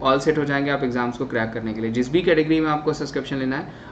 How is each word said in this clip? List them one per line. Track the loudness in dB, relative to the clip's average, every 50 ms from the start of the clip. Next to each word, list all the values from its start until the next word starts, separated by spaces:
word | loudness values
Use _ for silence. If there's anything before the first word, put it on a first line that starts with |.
| 0
all | 2 2 2 2
set | 2 0
हो | 0 0
जाएंगे, | 0 0 0 0 0
आप | -2 -2 -2
exams | -2 -2 -2 -2 -2 -4
को | -6 -6
क्रैक | -4 -2 -2 -2 -2 -4
करने | -6 -6 -6 -4
के | -4
लिए। | -4 -2
जिस | 0 -2 0 2
भी | 4 4
category | 6 6 6 4 4 4 4 2
में | 2 2
आपको | 0 0 0 0 -2
subscription | -2 -2 -4 -4 -6 -4 -4 -4
लेना | -2 -2 -2 -2
है, | -4 -6 -8 -12 -16 -16 -8